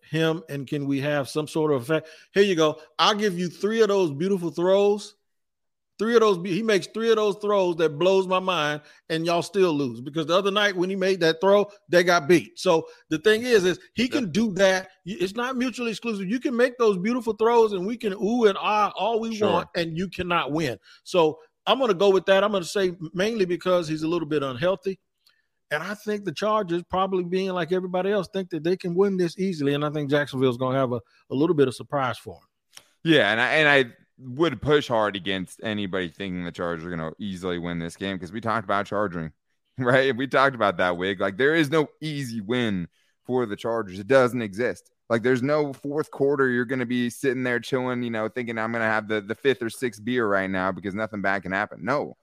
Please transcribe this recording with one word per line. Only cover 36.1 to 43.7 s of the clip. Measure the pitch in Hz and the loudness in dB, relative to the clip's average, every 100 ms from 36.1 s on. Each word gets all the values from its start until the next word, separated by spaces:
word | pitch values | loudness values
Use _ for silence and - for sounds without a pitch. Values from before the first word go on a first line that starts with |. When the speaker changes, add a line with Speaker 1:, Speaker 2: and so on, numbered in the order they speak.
| - 98 90 | -8 -8 -8
Speaker 2:
the | 87 | -8
Chargers | 80 87 85 | -6 -6 -6
are | 85 | -6
gonna | 85 80 - | -8 -8 -8
easily | 104 92 92 87 | -10 -8 -6 -6
win | 85 85 | -6 -6
this | 82 - | -8 -8
game, | 95 95 | -8 -8
'cause | 87 | -10
we | 110 | -8
talked | 110 110 | -4 -4
about | 95 101 98 | -2 -2 0
charging, | 101 104 87 80 _ _ | -2 -2 -4 -8 _ _
<laughs> | _ _ - | _ _ -4
right? | 123 131 135 117 | 2 4 2 -2
We | 135 | 0
talked | 139 135 127 | 4 2 4
about | 101 90 | 0 2
that, | 90 87 | 0 0
Wig. | 95 95 | -2 -2
Like, | 98 95 | -4 2
there | 135 | 2
is | 165 147 | 2 2
no | 156 147 _ | 0 -2 _
easy | 156 143 131 113 | -8 -6 -6 -8
win | 98 123 117 95 85 _ _ _ | -4 -2 -2 -2 -6 _ _ _
for | - 127 | -4 -2
the | 117 | -2
Chargers. | 101 117 | -4 -4